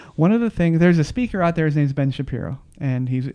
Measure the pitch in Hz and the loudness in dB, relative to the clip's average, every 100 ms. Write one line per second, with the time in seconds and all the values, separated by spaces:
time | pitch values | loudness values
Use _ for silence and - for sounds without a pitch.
0 | - - 165 226 233 - 170 165 175 170 | -12 0 2 2 0 0 0 4 4 4
1 | 143 - 247 196 170 170 156 147 143 139 | 0 -2 -4 0 0 0 0 2 0 0
2 | 139 127 135 123 - 131 - - 143 127 | -2 -2 -6 -6 -8 -10 -16 -8 -4 -4
3 | 127 127 127 | -2 -4 -4